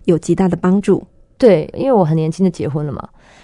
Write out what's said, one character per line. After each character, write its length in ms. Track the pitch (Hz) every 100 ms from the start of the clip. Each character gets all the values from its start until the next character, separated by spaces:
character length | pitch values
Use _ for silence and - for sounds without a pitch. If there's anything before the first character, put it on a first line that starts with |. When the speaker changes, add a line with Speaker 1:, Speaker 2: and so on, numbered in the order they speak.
Speaker 1:
有 140 | - 214
极 180 | - 170
大 140 | 190
的 80 | 175
帮 240 | 180 196
助？ 200 | 202 185 - _ _ _
Speaker 2:
对， 360 | 254 165 147
因 120 | - 269
为 80 |
我 100 | 233
很 140 | 156 160
年 120 | 160
轻 160 | 160 190
就 40 |
结 180 | - -
婚 180 | 147 151
了 60 |
嘛。 160 | 120 - - _ -